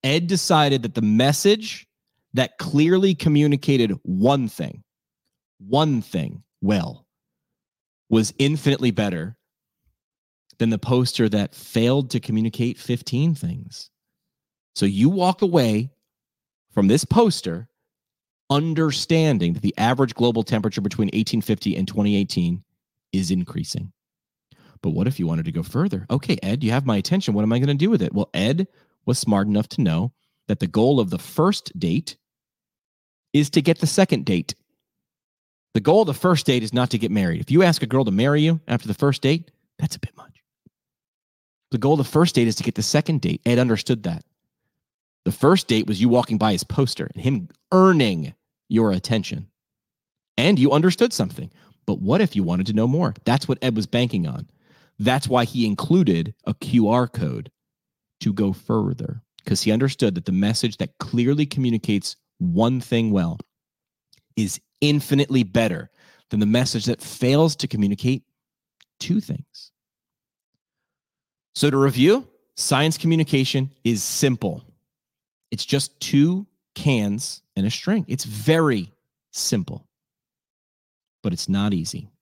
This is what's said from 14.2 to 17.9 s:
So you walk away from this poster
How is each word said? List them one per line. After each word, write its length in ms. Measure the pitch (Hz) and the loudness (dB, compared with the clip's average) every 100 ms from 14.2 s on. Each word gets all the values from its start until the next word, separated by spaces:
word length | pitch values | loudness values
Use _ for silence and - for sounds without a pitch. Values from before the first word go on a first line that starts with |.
| _ _ _ _ _ - | _ _ _ _ _ -2
So 100 | 196 | 0
you 240 | 196 135 | 4 2
walk 320 | 190 180 180 | 4 0 2
away 500 | 196 165 120 107 131 _ _ _ _ _ _ _ _ | 2 2 2 0 -2 _ _ _ _ _ _ _ _
from 160 | - 98 | 0 4
this 160 | 113 | 2
poster 640 | - 226 233 - 92 85 117 _ _ | 2 2 4 0 -6 -10 -12 _ _